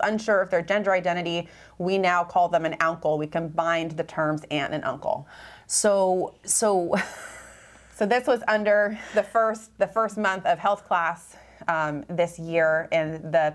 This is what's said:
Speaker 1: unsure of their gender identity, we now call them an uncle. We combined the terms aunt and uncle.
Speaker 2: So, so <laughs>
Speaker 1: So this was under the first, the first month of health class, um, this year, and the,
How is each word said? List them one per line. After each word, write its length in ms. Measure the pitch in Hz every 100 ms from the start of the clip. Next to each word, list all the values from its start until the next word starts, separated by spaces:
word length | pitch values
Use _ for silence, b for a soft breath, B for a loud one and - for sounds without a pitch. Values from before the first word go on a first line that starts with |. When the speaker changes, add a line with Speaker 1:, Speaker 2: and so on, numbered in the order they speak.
Speaker 1:
unsure 360 | 202 214 214 202
of 100 | 185
their 120 | 175
gender 300 | 165 202 196
identity, 560 | 185 175 170 170 170 170 B B B
we 200 | 180 196
now 240 | 185 180
call 260 | 175 185 175
them 160 | 170
an 120 | 160 156
uncle. 380 | 165 165 156 151
We 80 | 151
combined 640 | 165 165 165 165 165 165
the 120 | 156
terms 380 | 160 - 156 156 -
aunt 200 | 147 139
and 120 | 151
uncle. 420 | - 127 - - 139 B B B B
Speaker 2:
So, 680 | - 214 196 190 185 - -
so 500 | - - 214 190 170 196
<laughs> 40 | B B B B B B B B B
Speaker 1:
So 120 | - 208
this 200 | 247 247
was 160 | 240 220
under 500 | 214 208 208 208 214 -
the 80 | 214
first, 540 | 202 226 220 214 - -
the 80 | 190
first 300 | 226 220 208
month 300 | 202 190 175
of 120 | 170
health 260 | 208 202 -
class, 500 | 185 165 170 - - B B -
um, 360 | 160 151 147 -
this 300 | 175 170 170
year, 500 | 165 165 160 160 165
and 420 | 160 156 160 156
the, 220 | 160 151